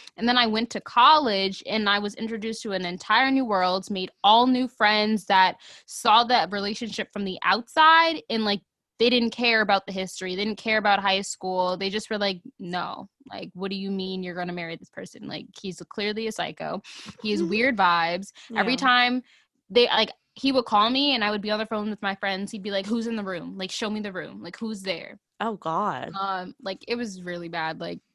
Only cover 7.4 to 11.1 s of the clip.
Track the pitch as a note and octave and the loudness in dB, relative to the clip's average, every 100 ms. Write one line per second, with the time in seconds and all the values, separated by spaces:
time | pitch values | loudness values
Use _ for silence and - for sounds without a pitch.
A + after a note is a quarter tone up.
7.4 | - G3+ A#3 - D#4 E4 E4 D#4+ - A3 | 0 0 0 4 6 8 6 0 -4 -2
8.4 | G#3+ G3+ _ _ _ - A#3 A#3+ A#3 A3+ | 0 -2 _ _ _ 2 4 4 2 0
9.4 | A#3+ A3+ G#3 G3 - F#3+ F#3+ - F#3 F3+ | 2 2 4 2 0 -8 -6 -6 -6 -4
10.4 | G#3 G#3 A3+ G#3+ G#3 G3 G3 | -4 -4 -2 0 4 2 2